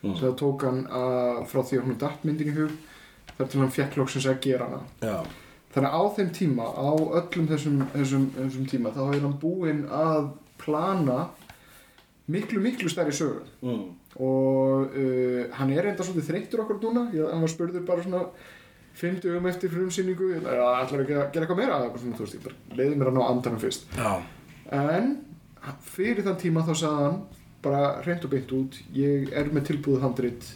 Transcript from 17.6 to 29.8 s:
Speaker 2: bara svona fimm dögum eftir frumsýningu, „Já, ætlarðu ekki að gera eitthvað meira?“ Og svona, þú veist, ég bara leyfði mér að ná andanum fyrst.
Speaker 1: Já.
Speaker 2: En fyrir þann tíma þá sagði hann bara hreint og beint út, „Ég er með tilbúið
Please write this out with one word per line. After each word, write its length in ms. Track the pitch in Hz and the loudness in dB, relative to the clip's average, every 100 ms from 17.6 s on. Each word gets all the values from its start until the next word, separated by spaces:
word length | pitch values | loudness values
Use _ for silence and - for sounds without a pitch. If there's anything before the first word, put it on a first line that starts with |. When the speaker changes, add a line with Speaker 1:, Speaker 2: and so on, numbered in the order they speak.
| 170 180 175 | -4 -4 0
Speaker 2:
bara 160 | 175 | 0
svona 220 | 180 180 180 - - - - - - | 0 -2 -4 -8 -20 -20 -20 -20 -20
fimm 220 | - 170 185 | -6 -4 -2
dögum 240 | 180 175 180 | -2 0 0
eftir 220 | 180 185 | 0 -2
frumsýningu, 720 | 165 185 175 185 180 185 170 | 0 -2 0 -2 0 0 0
„Já, 400 | 131 123 123 123 | 0 2 4 4
ætlarðu 220 | 131 139 | 2 0
ekki 100 | 135 | 0
að 180 | 143 143 | 2 0
gera 140 | 165 160 | 0 0
eitthvað 100 | 180 | 2
meira?“ 200 | 254 151 120 | 2 2 0
Og 100 | 120 | -4
svona, 180 | 120 113 | -6 -6
þú 40 | 107 | -8
veist, 80 | |
ég 80 | - | -8
bara 100 | - - - 123 | -14 -14 -12 2
leyfði 200 | 135 147 | 2 4
mér 100 | 131 | 4
að 60 | 131 | 4
ná 60 | 123 | 4
andanum 280 | 123 120 113 | 2 2 0
fyrst. 240 | - - - - | -2 -4 -8 -4
Speaker 1:
Já. 260 | 110 95 87 - - - - | 0 0 -4 -16 -20 -20 -4
Speaker 2:
En 520 | 139 143 170 247 294 - - - - - 139 | 0 2 2 2 0 -6 -20 -20 -16 -14 -14
fyrir 400 | - - 196 214 | -14 -2 0 2
þann 120 | 196 175 | 0 0
tíma 220 | 175 160 160 | 2 2 2
þá 80 | |
sagði 300 | 156 160 147 | 0 0 2
hann 180 | 143 185 - - - - | 2 0 -6 -18 -20 -6
bara 400 | 143 143 143 143 | 0 2 2 0
hreint 220 | 135 175 | -2 -2
og 60 | 139 | 0
beint 220 | 135 131 | -2 0
út, 220 | 131 135 - - | -2 -2 -6 -8
„Ég 400 | 123 139 143 135 | 0 2 4 0
er 120 | - | -2
með 200 | 147 147 139 | 0 0 0
tilbúið 300 | 151 | -2